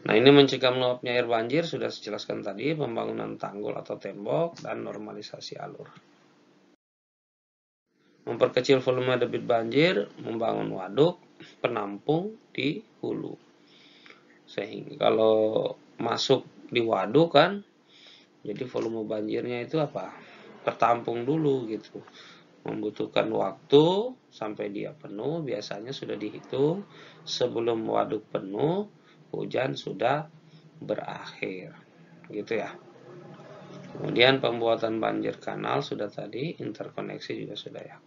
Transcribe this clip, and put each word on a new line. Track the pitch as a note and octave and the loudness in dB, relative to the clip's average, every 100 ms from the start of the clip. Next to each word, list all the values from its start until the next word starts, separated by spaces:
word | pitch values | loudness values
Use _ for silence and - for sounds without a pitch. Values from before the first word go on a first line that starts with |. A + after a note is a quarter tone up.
Nah, | - G#2+ | 4 8
ini | B2+ | 10
mencegah | C#3+ C#3 C3 C3 | 10 8 6 2
meluapnya | B2+ B2 B2 B2+ | 4 2 0 0
air | B2 A#2 | 0 2
banjir, | A#2 A#2 D3 E3 | 0 2 0 0
sudah | C3 A2+ | -4 -4
saya | - - | -6 -8
jelaskan | G#2 - A2+ | -8 -6 -6
tadi, | G#2 G2 C3+ | -6 -4 -4
pembangunan | D#3 C3 A2+ A2 A2+ A2 A2 | -2 -2 -4 -4 -4 -6 -6
tanggul | G#2+ G2 A2+ - | -8 -6 -6 -8
atau | - A2 | -8 -10
tembok, | G2 G#2 G#2+ D3 E3+ - | -10 -8 -2 0 -2 -6
dan | A2 A2+ | -10 -8
normalisasi | A2 G#2+ G#2+ G#2 G#2 G2+ - - | -8 -10 -12 -12 -14 -14 -14 -12
alur. | G2 - - - _ _ _ _ _ _ _ _ _ _ _ _ _ _ _ _ _ _ _ _ _ _ - | -12 -14 -18 -20 _ _ _ _ _ _ _ _ _ _ _ _ _ _ _ _ _ _ _ _ _ _ -8
Memperkecil | A2+ B2+ C3 B2+ C3 | 2 4 4 6 4
volume | B2+ B2+ B2+ B2 | 6 2 2 2
debit | A#2+ A#2 A2+ | 2 -2 2
banjir, | A#2 A2+ C3 E3 G3+ G#3 - | 2 4 4 6 4 -2 -8
membangun | A#2 A2+ A2+ G#2+ G#2+ | -6 -2 0 0 -2
waduk, | G#2 F#2 G#2 E3 F3 _ _ - - | -4 -4 4 4 4 _ _ -20 -4
penampung | - A2+ G2+ G2+ - D#3+ G3+ A3 _ | -2 0 -4 -4 0 0 0 -10 _
di | - C3+ G3 - _ | -4 -2 -4 -12 _
hulu. | - A2+ - - _ _ _ - - - - - - - - | -6 -4 -6 -12 _ _ _ -20 -20 -20 -20 -20 -20 -20 -10
Sehingga | - G#2 G#2+ G#2 - | -8 -6 -8 -12 0
kalau | A2+ A2 A2 A2 A2 A2 - - - - | 2 6 6 6 4 2 -2 -6 -16 -6
masuk | A#2 A2 - B2+ - - - | -2 -2 4 2 2 -20 -2
di | A#2 | 0
waduk | A2+ G2+ F#2+ C3+ E3+ C#3+ | 2 2 4 4 6 6
kan, | F3 G3+ - _ _ - - - _ _ | 6 2 -10 _ _ -20 -20 -20 _ _
jadi | G#2+ G#2 B2 | -10 -6 -4
volume | A#2+ A2+ A2+ A2 | -2 -2 -4 -4
banjirnya | A2 G#2+ A2+ A#2+ B2 | -4 -2 -4 -2 -6
itu | A#2+ D#3+ | -2 0
apa? | D3 G2 F#2+ - - - - - - | 0 -2 -10 -14 -20 -20 -20 -6 -6
Tertampung | - A2+ A#2 A2+ A#2 A#2+ | 2 2 4 0 -2 0
dulu | D#3+ D3+ C3 A2 | 2 2 0 -2
gitu. | G#2+ - G#2 - - - - - - | -8 -8 -16 -16 -20 -20 -20 -20 -12
Membutuhkan | A2 A2 G#2+ G#2 A2 - A2 | -8 -4 -6 -4 -2 0 2
waktu | A2 G2 - - C#3+ D#3+ F#3+ B3 B3+ _ | 0 -2 -4 6 8 8 4 -2 -8 _
sampai | - G#2+ G#2 G#2 | -8 -8 -6 -6
dia | G2+ G#2 | -6 -8
penuh, | G#2 - G2+ B2+ E3+ | -10 -12 -6 -4 -4
biasanya | C#3+ A2 G#2 G#2 A#2 | -4 -6 -6 -10 -10
sudah | C3+ A2+ | -10 -8
dihitung | G#2+ G#2+ A2+ - B2+ D3 F#3 G3+ - - - - | -6 -6 -10 -6 0 2 0 -6 -18 -20 -18 -8
sebelum | - B2 A#2 A#2 A2+ A2 | -2 0 0 0 0 0
waduk | A2 G#2+ G#2+ - | 2 2 -2 -4
penuh, | G#2+ G2 G#2 D3 F#3+ G#3 - - - - | -6 -4 0 0 0 -4 -12 -20 -20 -10
hujan | - G#2 A2+ C3 | -8 -4 -2 -2
sudah | - - G2 A2+ D3 D#3 - - - - - | -4 -8 -2 0 0 -4 -16 -20 -20 -20 -16
berakhir, | - G#2 - G#2 - - G#2 F#2 F#2+ - - - - - - | -6 -4 -4 -10 -12 -8 -8 -8 -12 -18 -20 -20 -20 -20 -10
gitu | G#2 G2+ A2+ | -8 -4 -4
ya. | G2 - - - - - - - - - - - - - | -4 -10 -20 -20 -20 -18 -18 -18 -18 -18 -18 -16 -16 -8
Kemudian | G#2 G#2+ B2 C3+ | -2 4 6 6
pembuatan | A#2+ A#2 A#2 A2+ A2+ A2+ | 0 0 0 0 0 0
banjir | A2 G#2+ G#2+ G2+ | -2 -2 -4 -6
kanal | - G2+ A2 C3+ | -8 -6 -2 -2
sudah | C#3 A2 G#2 | -2 -6 -6
tadi, | - G#2 A2 D#3 - | -8 -10 -6 -8 -6
interkoneksi | A#2 G#2 F#2+ - G#2 G2+ - | -8 -8 -10 -10 -10 -10 -10
juga | A2+ G#2+ G#2 | -8 -8 -12
sudah | - - | -12 -14
ya. | - - | -16 -20